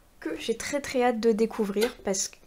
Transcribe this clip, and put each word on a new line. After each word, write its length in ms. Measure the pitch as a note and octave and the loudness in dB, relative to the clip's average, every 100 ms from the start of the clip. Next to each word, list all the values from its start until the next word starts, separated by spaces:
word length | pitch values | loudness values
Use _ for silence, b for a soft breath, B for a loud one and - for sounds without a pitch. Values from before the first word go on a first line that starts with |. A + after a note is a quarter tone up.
| - - | -20 -12
que 160 | D#4+ - | -10 -6
j'ai 200 | - A3 | -4 -4
très 240 | - C#4+ | -2 -4
très 220 | C#4 B3+ | -2 2
hâte 180 | B3 A3+ | 2 4
de 100 | A3+ | 2
découvrir, 640 | G#3+ A3+ - G3+ G3+ A#3+ - | 4 2 0 -2 0 0 -2
parce 240 | - F#3+ - | -4 -2 -4
que, 80 | - | -8